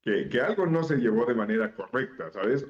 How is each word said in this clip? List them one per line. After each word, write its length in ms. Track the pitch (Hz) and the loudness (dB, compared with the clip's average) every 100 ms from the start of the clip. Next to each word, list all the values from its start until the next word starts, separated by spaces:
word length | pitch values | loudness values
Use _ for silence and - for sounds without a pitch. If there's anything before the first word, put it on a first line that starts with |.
que, 260 | - 98 - | -2 0 0
que 140 | 120 | 0
algo 240 | 147 220 175 | 0 0 2
no 180 | 165 | 2
se 120 | 156 143 | 2 2
llevó 320 | 120 110 120 | 2 2 2
de 80 | 117 | 0
manera 400 | 107 110 107 - | 0 0 -2 -4
correcta, 560 | 95 127 127 - 80 | -6 -4 -4 -8 -12
¿sabes? 340 | 95 101 139 139 | -4 0 0 -2